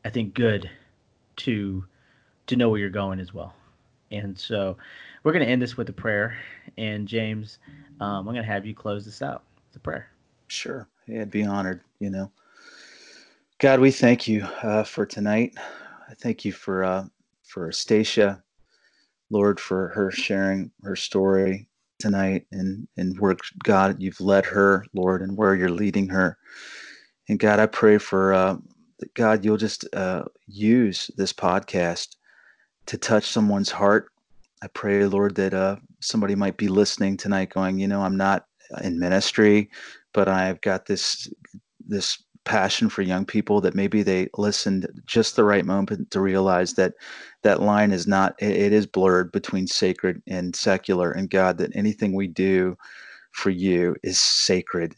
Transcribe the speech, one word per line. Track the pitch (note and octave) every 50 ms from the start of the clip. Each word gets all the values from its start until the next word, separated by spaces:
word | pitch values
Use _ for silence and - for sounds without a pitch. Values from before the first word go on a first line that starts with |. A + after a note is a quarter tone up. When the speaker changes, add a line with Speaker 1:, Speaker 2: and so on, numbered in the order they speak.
| -
Speaker 1:
I | A2+
think, | G#2+ A#2+ A2 G2 -
good | C3 A#2+ A2+ G#2+ G2+ F2+ F2 - _ _ _ _ _ _ _ _ _ _ _ _
to, | - - C3 A2+ G#2 G2+ G2 F#2+ F#2+ F#2 _ _ _ _ _ _ _ _ _ _ _ _
to | - B2+
know | A#2+ A#2+ A#2
where | G#2+ G#2
you're | G2+ G2
going | F#2 G#2 G2 F#2+ F#2+ F#2+
as | F#2 F2+ -
well. | E2+ E2 - - _ _ _ _ _ _ _ _ _ _ _
And | G#2+ G#2 G2+ G2 F#2+
so | F#2+ - - A2+ G#2 G2 F#2+ F#2 - - - - - - - - - _
we're | D3+ D#3+
gonna | F3+ C#3+
end | A2+ B2+ B2
this | B2 A#2+ -
with | - A2+ -
a | -
prayer. | - - A2+ G#2 G2+ G#2+ A#2 A2+ - - - - - _ - _
And | - A2 G#2+ G#2+ G#2 G#2
James, | G2+ A2+ A2+ A2 A2 G#2+ G#2+ G#2+ G#2+ - _ _ - - - - _ - -
um, | G2+ G2+ G2+ G2 F#2+
I'm | G#2 A#2+
gonna | A#2+ A2
have | A2 G2+ G2 G2
you | A2 A2
close | - - G#2+ G2+ G#2 G#2
this | G#2+ - -
out | C3+ C#3 B2 - _ _ _ _ _ _
with | _
a | -
prayer. | - - - - - _ _ _ _ _ _ _ _
Speaker 2:
Sure. | _ - - - - - B2+ G#2+ _ _ _ _
Yeah, | - A2 A2+
I'd | G#2+ G2+
be | - G#2 G#2+
honored, | G2+ G2+ G2+ F#2+ F#2 F#2 F2 _ _ _ _
you | G#2 G2+
know. | F#2+ F#2+ G2 G2 _ _ _ _ _ - - - - - - - - - - - - - _ _ _ _ _ _ _ _
God, | - C3+ C3+ C3
we | C3 C3+
thank | C3 - - A#2+ B2 A#2+ -
you, | A#2 G#2+ G#2+ F#2+ F#2 - - -
uh, | A2 G#2+ G#2+ G#2+
for | - - - G#2
tonight. | - - G#2+ G#2 G#2 G#2+ A2 A#2+ B2 _ - - - - - - - - - - -
I | A#2+
thank | _ - A#2+ A2 - -
you | G#2
for, | F2+ - - - F#2+ F#2 F#2+
uh, | F#2 F#2 F#2+ F#2+ - _ _ _ _ _ _ _
for | _ - F#2+ E2+ E2
Stacia, | - - - - A2+ G#2+ A2 - - A2+ G#2 G2+ G2 - _ _ _ _ _ _ _ _ _ _ _ _ _ _ _ _ _ _
Lord, | G#2 G#2 G2+ G#2 G2 -
for | - - F#2+ F#2+ F#2+ F2+
her | - G#2+ G2+ F#2+
sharing | F#2 - - - G#2 G2 G2 G2 F#2+ G2 F#2+ - _ _ -
her | G2 F#2+
story | - - - - G2 F#2+ G2 G2 F#2+ G2 F#2+ F#2+ G2+ G#2 _ _ _ _ _ _ _
tonight | - G#2 G2+ G2 F#2+ F#2+ F#2+ F#2 - _
and, | - F#2+ F#2+ F#2+ G2 G2 - _ _
and | F#2 F#2 F#2 F#2 F#2
where, | G#2 F#2+ F#2 - - - _ F#2+ -
God, | - G#2 F#2+ F#2+ G2 G2 -
you've | F#2 F#2+ - -
led | F2+ G2 G2 G2 F#2+
her, | - - G2+ G2 G2 G2 F#2+ G2+ - -
Lord, | G2 F#2 F#2 F#2 F2+
and | F#2+ F#2+ G2
where | G2+ G#2+ G2 F#2+
you're | F#2 F#2 F#2
leading | E2+ F2 G#2 G2 F2 G#2 G2 F#2
her. | F#2 F#2+ F#2 E2+ - _ _ - - - - - - - - - - - _ _ _ _ _ -
And | G#2+ G2
God, | - G#2+ G#2 G#2
I | A2
pray | G#2+ - - - G#2+ G#2
for, | G#2 - - - F#2+ F#2+ F#2+ F#2+
uh, | F#2 F#2 F#2+ F#2+ - - - _ _ _ _ _ _
that | - - _
God, | - A#2 A2 A2 G#2+ F#2+
you'll | G#2+ G#2+
just, | G2+ A2 G#2+ - - - - -
uh, | F#2+ F#2+ F#2 F#2 E2 - - _ _ _
use | - G2+ G2+ G#2 G#2+ A#2 B2+ A#2+ G2+ F2 - - - -
this | - G2 F#2 -
podcast | - - F2+ F2 G2+ G2+ - - F#2 F2 E2+ F2 - - - - _ _ _ _ _ _ _ _ _ _ _ _ _ _
to | - -
touch | G2 - - A2+ G#2+ -
someone's | - - A#2 G#2+ G#2 G2+ G2+ G2 -
heart. | - - G2+ G2+ G#2 G#2+ - - _ _ _ _ _ - - _ _ _ G#2+
I |
pray, | G2 _ - - G2+ G2+ G2+ G2+
Lord, | G2 G2 G2 G2+ G2+ F2+
that, | G#2 F#2+ F#2+ F#2+
uh, | F#2+ F#2+ G2 G2+ G2+ - _ _ _
somebody | - - - A2+ G#2 G2 G2+
might | G2 G2 G2 F#2
be | - G#2
listening | G2 F#2+ G2+ G#2 - - - G2+ G2 G2
tonight | F#2 - G2 G2+ F#2+ F#2+ F#2
going, | - F#2+ F#2+ F#2 F#2+ F#2+
You | G2
know, | G2 G2+ G2
I'm | G2 F#2+ G2
not | F#2+ F#2+ - - - - _ _ _ _ _ - - -
in | F#2 E2+ E2+
ministry, | F2 F2+ F#2 G2 - - - - G#2+ G#2 G#2 G#2 G#2 _ - - - - - - _ _ -
but | G#2 G2
I've | F#2+ F#2+ F#2+ F#2 F#2+ F#2+ -
got | - G#2 F#2+ F#2 _
this, | - G2+ F2+ - - - - - - - _ _ - - G2+ _ _ _ _ -
this | - G#2 G2 - - - - _ _ _ _ _ -
passion | - G#2+ F#2+ G2 - - A2+ G#2+
for | - -
young | G2 F2+ F2+ F#2 G2
people, | - - G#2+ G2+ - G#2 G#2
that | F#2 F2+ - F#2+
maybe | G2 G2 G#2 G#2+ G2+
they | G2 F#2 F#2 F2+ - -
listened | - G#2 G#2 G2+ - - G#2 G2 F#2+ F#2 - - - -
just | - - A#2 A2 - -
the | - A2 G#2
right | G2+ G2 E2
moment | - F#2+ G2+ G2 - G#2+ F#2 - _
to | - G2
realize | G2 F#2+ F#2+ F#2+ F#2+ G2 F#2 F2+ F#2 F2 -
that | - F#2 F2 - _ - - - - - - - _ -
that | G#2+ F#2+ -
line | - G#2 G#2 G#2 G#2 G#2 F#2+
is | F2+ E2+
not, | G2+ G2 F#2+ F#2+ - - -
it, | G#2 G#2 F#2 F2+ G2+
it | G2+ G#2
is | G#2+ G2+
blurred | - - F#2+ F#2+ F#2+ F2+ F2+ F#2 E2+
between | - G2+ - - - F#2+ F#2+
sacred | F#2 - - G#2 F#2 F2+ - - F#2 F2 - _
and | - F#2+ F2+ F2+ F2+ F2
secular, | - - A2 F#2+ F#2 - - F#2+ F2+ F2 F2
and | - F2+ F#2+ F2
God, | - F#2+ F#2 F#2 F2+
that | E2+ F2+ - -
anything | - G2+ G#2+ G#2 - A2 G2+
we | F#2+ G2 G2
do | F2+ D#2+ - F#2+ F#2+ F#2+ F#2 F#2 F#2 F2+ _ - - - - - - - - - _
for | _ - - G2+
you | F#2+ F2 F#2+ F#2+ F2+ F2 F2 F2 - - -
is | - F#2 -
sacred. | - - - - - - F#2+ F#2 - - - F2 E2 E2 -